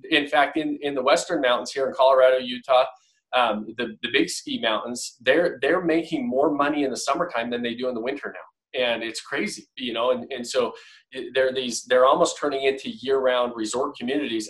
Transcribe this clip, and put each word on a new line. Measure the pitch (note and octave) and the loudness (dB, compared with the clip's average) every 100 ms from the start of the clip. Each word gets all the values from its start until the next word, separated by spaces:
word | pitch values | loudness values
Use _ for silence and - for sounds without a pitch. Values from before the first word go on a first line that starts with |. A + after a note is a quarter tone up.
| - | -2
in | D3+ C#3+ | 0 2
fact, | D3+ C#3 D#3 | 2 2 0
in, | D3+ C#3+ | -4 -4
in | C#3+ | -4
the | C#3 | -2
Western | B2+ - - - | 2 2 2 0
mountains | B2 A#2+ - | 2 2 0
here | C#3 C3 | -4 -2
in | |
Colorado, | - C3 C3 B2+ B2+ | 4 4 8 6 6
Utah, | B2 B2 B2+ B2+ C3+ - _ _ - | 0 -6 2 2 2 -4 _ _ -4
um, | B2+ A#2 G#2+ A2 A2 | 0 2 0 -6 -6
the, | A#2 A2 | -6 -6
the | - | -2
big | - - | 0 0
ski | - - B2 | -4 -6 -2
mountains, | A2+ G#2+ A#2 B2 - - | 0 0 -4 -8 -12 -4
they're, | B2 D3 F3 B2+ | 2 4 2 0
they're | C#3+ F3+ | 0 2
making | E3+ E3 D#3+ D#3 A#2+ | 2 0 0 -4 -2
more | C3 D#3 | 2 2
money | C#3+ C#3+ D3+ | 2 0 0
in | C3+ | -2
the | A2 | -2
summertime | - D3+ - A#2+ A#2+ | -2 -2 -2 -4 -4
than | A#2+ | -4
they | A#2+ | -4
do | A#2 B2+ | -4 -6
in | |
the | A#2 | -4
winter | A#2+ C#3+ G#2+ | -6 -6 -8
now. | F2+ - _ _ B2 | -14 -18 _ _ -2
And | B2 A2+ | 0 0
it's | A2+ - | -4 -10
crazy, | - C#3+ G3+ - - - | -8 -6 -4 -8 -16 -10
you | B2 | -6
know, | A2+ B2 | -2 0
and, | A#2+ A#2+ | 0 -2
and | B2+ A#2 | -10 -4
so | C3 A2+ - - - _ C3 - | 0 -2 -4 -20 -20 _ -12 -4
they're | C3 C3 | 0 2
these, | C3 B2+ A2 | 0 -4 -6
they're | - B2+ C3 | 2 6 6
almost | D#3 D#3+ - | 6 2 0
turning | D3 C3+ | -4 0
into | C3+ C3+ C3 | 0 0 -4
year-round | A2+ B2+ C3+ B2+ B2 A#2+ A#2 | -8 -2 2 2 2 0 -2
resort | A2 B2 C#3+ - | -4 -2 -4 -6
communities | B2 D3 B2 A2+ G#2+ | -4 -2 -2 -4 0